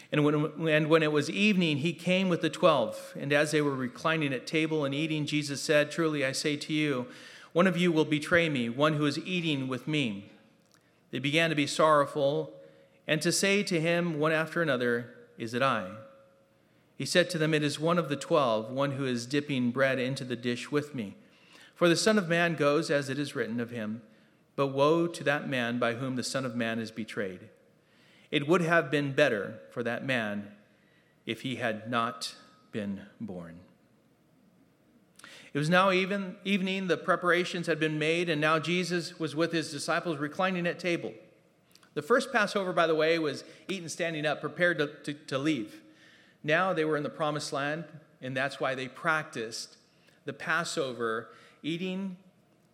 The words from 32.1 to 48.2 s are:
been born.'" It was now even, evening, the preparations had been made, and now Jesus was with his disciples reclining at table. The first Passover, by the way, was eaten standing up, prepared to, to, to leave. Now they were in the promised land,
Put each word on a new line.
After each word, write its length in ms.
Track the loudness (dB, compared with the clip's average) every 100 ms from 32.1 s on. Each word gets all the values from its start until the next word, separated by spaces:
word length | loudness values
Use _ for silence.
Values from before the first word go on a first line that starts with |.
| -4 -10 -12 -20 _ _
been 360 | -6 -6 -8 -12 -12
born.'" 420 | -10 -10 -12 -18 -20 _ _ _ _ _ _ _ _ _ _ _ _ _ _ -20 -20 -20 -6
It 40 | -2
was 120 | 4
now 220 | 6 6
even, 440 | 4 2 -2 -4 -6
evening, 440 | 0 0 0 -2 0
the 100 | 0
preparations 680 | 2 2 4 2 2 -2 -2
had 140 | 0
been 180 | 0 0
made, 320 | 0 0 0
and 100 | 2
now 200 | 2 2
Jesus 600 | 2 0 0 -2 -4 -6
was 160 | -4 0
with 160 | 0
his 200 | 0 -4
disciples 460 | -6 -2 -2 -2 -4
reclining 500 | -4 -2 0 0 -2
at 100 | -2
table. 360 | -2 -2 -4 -10 -20 _ _ _ _ _ -10
The 80 | -8
first 300 | 2 2 2
Passover, 400 | 0 2 0 0
by 160 | 2 4
the 80 | 4
way, 220 | 4 2
was 240 | 0 -4 -12 -16 -10
eaten 220 | -8 -8
standing 360 | -4 -4 -2 -2
up, 140 | -2
prepared 380 | -4 0 2 2
to, 100 | -2 -4
to, 100 | -10
to 240 | -10 -6 -2
leave. 440 | 0 0 -4 -12 -20 -20 -20 -20 _ _
Now 280 | 0 2 2
they 120 | 0 0
were 100 | -2
in 80 |
the 60 | -4
promised 420 | -2 -2 -2 -4
land, 340 | -4 -4 -6 -10 -18 -20 _